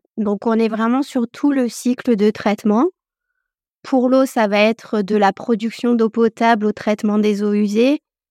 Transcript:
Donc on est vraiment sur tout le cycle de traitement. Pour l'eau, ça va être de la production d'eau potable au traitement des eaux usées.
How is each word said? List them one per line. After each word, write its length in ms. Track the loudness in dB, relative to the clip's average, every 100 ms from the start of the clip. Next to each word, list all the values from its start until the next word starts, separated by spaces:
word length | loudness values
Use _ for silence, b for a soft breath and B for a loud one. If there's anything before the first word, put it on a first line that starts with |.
| -8 -6
Donc 300 | -4 -2 -2
on 60 |
est 160 | 0 0
vraiment 340 | -2 -2 -2
sur 240 | -2 -4 -6
tout 240 | -2 -2
le 180 | 0 -2
cycle 460 | -4 -4 -2 0 2
de 160 | 2
traitement. 560 | 0 -2 -2 0 0 0 -4 _ _ _ _ _ _ _ _
Pour 260 | -2 0 2
l'eau, 180 | 2 2
ça 220 | 0 0
va 120 | 2
être 420 | 2 0 -4 -4
de 160 | -2 2
la 160 | 0
production 600 | 0 -2 -2 -4 -4 -2
d'eau 140 | 0 0
potable 580 | 0 0 0 0 2 0
au 40 |
traitement 460 | -2 -4 -2 0 0
des 240 | 0 0
eaux 80 | 0
usées. 480 | 0 0 2 2 0 -6 _ _